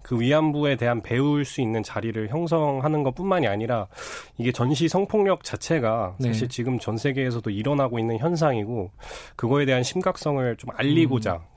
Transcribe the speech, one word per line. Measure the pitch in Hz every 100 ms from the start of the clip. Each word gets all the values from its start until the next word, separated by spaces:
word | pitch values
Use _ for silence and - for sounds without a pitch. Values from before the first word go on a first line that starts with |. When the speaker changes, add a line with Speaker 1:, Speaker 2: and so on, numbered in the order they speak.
Speaker 1:
그 | - 120
위안부에 | 123 147 156 147 147
대한 | 131 120 117
배울 | - 120 143 147
수 | 139 -
있는 | 117 110
자리를 | 101 - 113 110 107
형성하는 | 147 170 165 151 135 143 151
것뿐만이 | 135 127 190 180 120
아니라 | 101 117 117 95 - - - - -
이게 | 120
전시 | 123 123 127 160
성폭력 | 180 196 214 196 180
자체가 | - - - 165 113 113 95 95
Speaker 2:
네. | 123
Speaker 1:
사실 | 110 127
지금 | - 123 123
전 | - 113
세계에서도 | 143 135 127 117 113
일어나고 | 101 135 143 135 117
있는 | 113 113
현상이고 | 160 175 156 120 104 120 92 - - - - -
그거에 | 113 143
대한 | 139 127
심각성을 | 127 180 185 - 151 139 127 113
좀 | 123
알리고자 | - 135 160 156 127 107 85
Speaker 2:
음. | 82